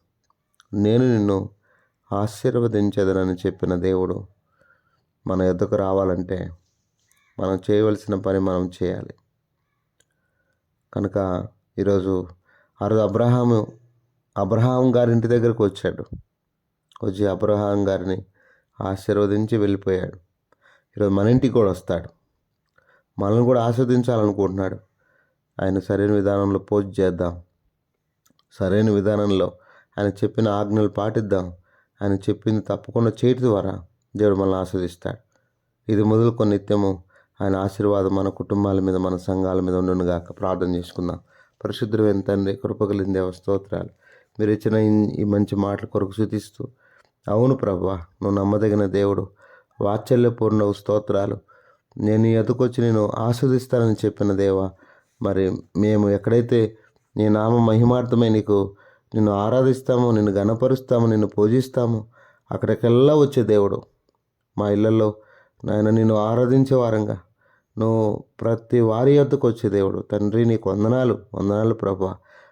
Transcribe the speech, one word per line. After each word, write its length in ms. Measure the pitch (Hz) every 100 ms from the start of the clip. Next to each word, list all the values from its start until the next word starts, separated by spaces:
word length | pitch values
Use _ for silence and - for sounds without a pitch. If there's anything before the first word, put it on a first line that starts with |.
| _ _ _ _ _ _ _
నేను 440 | 104 104 117 127 113
నిన్ను 320 | 101 98 98 - _ _ _ _ _
ఆశీర్వదించేదనని 1200 | 101 107 - 131 123 117 107 101 101 95 95 92
చెప్పిన 420 | 90 95 - 92 90
దేవుడు 520 | 92 92 92 98 98 _ _ _ _ _ _ _ _ _ -
మన 140 | 92
యొద్దకు 340 | 92 87 101 104
రావాలంటే 760 | 95 95 95 90 92 92 90 87 _ _ _ _ _ _ _ -
మనం 200 | 95 92 -
చేయవలసిన 440 | 104 107 104 - 95
పని 240 | 101 95
మనం 320 | 95 92 90 90
చేయాలి. 300 | 90 95 - - _ _ _ _ _ _ _ _ _ _ _ _ _ _ _ _ _
కనుక 540 | 104 101 104 95 90 98 - _ -
ఈరోజు 480 | 98 98 92 92 90 - _ _ _ _
ఆ 60 | 101
రోజు 140 | 110
అబ్రహాము, 680 | 104 104 120 123 120 113 107 - _ _ _ _ _ -
అబ్రహాం 580 | 95 110 123 127 127 123
గారి 160 | 120
ఇంటి 160 | 117 117
దగ్గరకు 360 | 120 117 117
వచ్చాడు. 420 | 104 92 92 - - - - _ _ _ _ _ _ -
వచ్చి 240 | 107 95 101
అబ్రహాం 600 | 92 104 104 104 101 98
గారిని 380 | 95 90 92 - _ _ _ _ -
ఆశీర్వదించి 760 | 95 95 - 104 104 104 107 113
వెళ్ళిపోయాడు. 580 | 101 98 98 92 92 - _ _ _ _ _ _ _ -
ఈరోజు 160 | 101
మన 140 | 98 104
ఇంటికి 260 | 123 131
కూడా 180 | 120 101
వస్తాడు. 380 | 87 - 87 - _ _ _ _ _ _ _ _ _ _ -
మనల్ని 240 | 101 113
కూడా 200 | 120 123
ఆస్వాదించాలనుకుంటున్నాడు. 1120 | 117 120 127 123 120 117 104 98 95 95 95 95 - _ _ _ _ _ _ -
ఆయన 160 | 95 95
సరైన 320 | - 98 104
విధానంలో 480 | 104 98 101 101 95
పూజ 400 | 95 104 98 95
చేద్దాం, 420 | 92 87 87 87 - _ _ _ _ _ _ _ _ _ _ -
సరైన 300 | 95 101 110
విధానంలో 640 | 101 98 104 104 95 90 - _ _ _ -
ఆయన 80 | 101
చెప్పిన 380 | 98 107 - 107
ఆజ్ఞలు 400 | 101 104 107 104
పాటిద్దాం, 640 | 104 104 117 104 95 90 87 _ _ _ _
ఆయన 120 | 101
చెప్పింది 480 | 98 98 101 110 107
తప్పకుండా 500 | - 101 - 120 117 - 123
చేయడం 160 | 127
ద్వారా 420 | 123 101 95 95 - _ _ 101
దేవుడు 200 | 104 98
మనల్ని 220 | 98 92
ఆస్వాదిస్తాడు. 600 | 92 95 87 - 95 95 _ _ _ _ _ _ -
ఇది 120 | 104
మొదలుకొని 460 | 107 110 117 120 107
నిత్యము 540 | 101 98 104 98 92 - _ _ _
ఆయన 140 | 98 95
ఆశీర్వాదం 600 | 98 - 104 101 95 95
మన 140 | 98
కుటుంబాల 500 | 95 92 101 101 95
మీద, 160 | 95 92
మన 220 | 92 90
సంఘాల 420 | 90 95 92 92
మీద 160 | 92 92
ఉండునుగాక. 640 | 92 92 87 87 87 -
ప్రార్థన 360 | 95 92 90 87
చేసుకుందాం. 440 | 87 - 87 85 - _ _ _
పరిశుద్ధుడైన 580 | 104 101 113 107 107 98
తండ్రి, 340 | 95 101 98 98
కృప 280 | 101 104
కలిగిన 300 | 104 101 98
దేవ, 180 | 95 92
స్తోత్రాలు. 580 | 90 - 98 98 92 90 - _ _ _ -
మీరు 120 | 107
ఇచ్చిన 240 | 107 110 110
ఈ, 340 | 107 107 104 -
ఈ 20 |
మంచి 320 | 104 101 101 98
మాటల 300 | 101 101 107
కొరకు 260 | 104 98
స్తుతిస్తూ, 560 | 101 110 107 - _ - _ _ _ _ _ -
అవును 280 | 107 127 135
ప్రభువా, 400 | 104 90 92 95
నువ్వు 360 | 87 _ 101
నమ్మదగిన 540 | 101 98 104 107 104 101
దేవుడు, 440 | 98 101 98 98 _ - - _ _
వాత్సల్యపూర్ణవు, 920 | 104 107 - 127 120 120 110 107 104
స్తోత్రాలు. 640 | 101 - 104 - 98 101 - - _ _ _ _ -
నేను 260 | 107 110
నీ 120 | 113 113
ఎదుకొచ్చి 460 | 110 120 123 123
నేను 300 | 117 110 104 -
ఆస్వాదిస్తానని 800 | 113 120 135 127 127 123 113 104 107
చెప్పిన 260 | - 104
దేవా, 400 | 98 98 95 95 92 _ _ _ _
మరి 300 | 104 95 95 - - -
మేము 320 | 104 107 104
ఎక్కడైతే 680 | 101 - 117 120 120 107 - _ _ _ -
నీ 120 | 107
నామ 280 | 107 110 120
మహిమార్థమై 720 | 117 110 120 123 123 117 117
నీకు, 460 | 107 101 101 98 - _ _ _
నిన్ను 180 | 110 104
ఆరాధిస్తామో, 800 | 101 104 123 131 127 - 123 123
నిన్ను 200 | 110 104
ఘనపరుస్తామో, 760 | 98 101 113 127 131 - 120 117
నిన్ను 200 | 110 104
పూజిస్తామో, 800 | - 104 127 127 - 120 113 107 _ _ _ _
అక్కడికెల్లా 640 | - 107 107 117 120 139 151
వచ్చే 280 | 143 135
దేవుడు. 380 | 107 104 101 - - _ _ _ _ _ _ -
మా 120 | 104
ఇళ్ళల్లో 460 | 104 110 110 107 104 _ _ _ _ 117
నాయన 240 | 104 107
నిన్ను 260 | 113 110 107
ఆరాధించే 600 | 107 117 123 135 135 131
వారంగా, 440 | 120 110 107 101 - _ _ _ _ -
నువ్వు 460 | 110 113 107 - - -
ప్రతి 380 | 110 117 - 123
వారి 380 | 113 110 131 143
యొద్దకు 300 | 135 139 127
వచ్చే 220 | 110 107
దేవుడు. 300 | 98 95 95 -
తండ్రి 340 | 104 104 113 117
నీకు 240 | 110 95
వందనాలు, 500 | 98 110 127 123 101 -
వందనాలు 400 | 101 98 104 110
ప్రభా. 440 | 104 98 95 95 95 _ - _